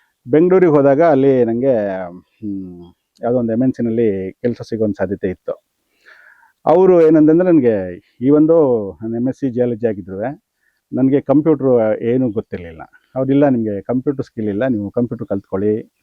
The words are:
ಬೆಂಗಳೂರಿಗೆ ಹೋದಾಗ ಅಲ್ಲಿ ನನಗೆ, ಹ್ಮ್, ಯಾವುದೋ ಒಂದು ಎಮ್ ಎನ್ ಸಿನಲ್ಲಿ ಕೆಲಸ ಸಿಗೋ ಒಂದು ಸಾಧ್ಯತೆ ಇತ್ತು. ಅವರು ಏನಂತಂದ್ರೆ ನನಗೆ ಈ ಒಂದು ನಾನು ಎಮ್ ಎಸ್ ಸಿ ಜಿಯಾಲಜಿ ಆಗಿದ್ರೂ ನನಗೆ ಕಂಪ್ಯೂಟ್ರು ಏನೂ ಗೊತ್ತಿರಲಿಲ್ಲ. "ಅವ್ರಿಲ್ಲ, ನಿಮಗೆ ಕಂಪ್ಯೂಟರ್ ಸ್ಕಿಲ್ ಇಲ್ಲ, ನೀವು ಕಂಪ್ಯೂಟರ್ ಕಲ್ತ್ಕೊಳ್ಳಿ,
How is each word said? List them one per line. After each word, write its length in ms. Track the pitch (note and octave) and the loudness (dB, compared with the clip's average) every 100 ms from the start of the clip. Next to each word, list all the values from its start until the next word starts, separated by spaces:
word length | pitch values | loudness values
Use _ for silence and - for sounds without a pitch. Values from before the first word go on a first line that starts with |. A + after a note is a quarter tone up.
| _ _ A#2+ | _ _ -2
ಬೆಂಗಳೂರಿಗೆ 460 | C#3+ F3 F#3 F3+ | 2 4 4 4
ಹೋದಾಗ 300 | D3 C#3 C#3 | 4 4 4
ಅಲ್ಲಿ 420 | E3+ C3+ C3+ C3 | 4 4 4 2
ನನಗೆ, 580 | A#2 A#2 C3+ A#2+ G2+ F#2+ F2+ | 2 0 0 0 -2 -6 -10
ಹ್ಮ್, 840 | F2+ - _ G#2+ G2 F#2 F2 E2+ _ _ _ | -14 -20 _ -12 -10 -12 -16 -20 _ _ _
ಯಾವುದೋ 160 | A#2+ B2+ | -4 -2
ಒಂದು 140 | A#2 | -2
ಎಮ್ 100 | A2+ | 0
ಎನ್ 100 | C3 | -2
ಸಿನಲ್ಲಿ 600 | - A#2 A2+ A2+ G2 F#2+ | -2 -2 0 0 -2 -6
ಕೆಲಸ 300 | - A#2+ A#2 | -6 -6 -6
ಸಿಗೋ 220 | - A2+ | -8 -4
ಒಂದು 100 | G#2+ | -4
ಸಾಧ್ಯತೆ 360 | G2 F#2+ F#2+ G2 | -2 -6 -4 -6
ಇತ್ತು. 400 | F2+ - - _ _ _ _ _ - _ _ _ _ - | -6 -10 -12 _ _ _ _ _ -20 _ _ _ _ 0
ಅವರು 360 | E3 F#3 F3+ | 4 6 6
ಏನಂತಂದ್ರೆ 500 | D#3+ D#3 D3+ D#3+ F#3 | 6 6 4 4 4
ನನಗೆ 500 | E3 B2 G#2+ F#2 F2 - - | 2 2 0 -4 -12 -18 -4
ಈ 100 | B2+ | 2
ಒಂದು 240 | D3+ D#3 E3 C#3+ A#2 G2 F2 | 4 4 4 2 0 -4 -8
ನಾನು 140 | A2 A#2 | -8 -4
ಎಮ್ 120 | B2+ | -6
ಎಸ್ 80 | B2 | -4
ಸಿ 140 | C3+ | -6
ಜಿಯಾಲಜಿ 360 | A#2 B2 A2+ A2+ | -2 -2 -2 -4
ಆಗಿದ್ರೂ 340 | G2+ F2+ F#2+ A#2 D3+ _ _ _ _ _ | -6 -10 -8 -8 -10 _ _ _ _ _
ನನಗೆ 280 | B2+ C3 C#3 | -2 0 0
ಕಂಪ್ಯೂಟ್ರು 800 | - C#3 D#3 D#3 C3+ A#2+ A2 G#2+ | 0 0 2 0 2 2 0 -2
ಏನೂ 300 | A#2 B2 B2+ | -2 -2 -2
ಗೊತ್ತಿರಲಿಲ್ಲ. 520 | G#2+ - F#2+ E2+ D#2+ - _ _ C3 | -4 -8 -10 -14 -18 -20 _ _ -6
"ಅವ್ರಿಲ್ಲ, 320 | C3 C#3 C#3+ | -2 2 2
ನಿಮಗೆ 320 | B2 A2 G2+ | 0 -2 -6
ಕಂಪ್ಯೂಟರ್ 460 | - B2+ C3+ C#3 B2 | -6 -4 -4 -6 -8
ಸ್ಕಿಲ್ 220 | - G#2+ | -8 -6
ಇಲ್ಲ, 180 | G2 C3 | -4 -2
ನೀವು 240 | A2 G2+ | -4 -6
ಕಂಪ್ಯೂಟರ್ 360 | A#2+ A#2+ A2+ A2 | -4 -6 -6 -8
ಕಲ್ತ್ಕೊಳ್ಳಿ, 560 | G2+ - F#2+ G#2 G#2+ - _ | -8 -6 -4 -2 -2 -6 _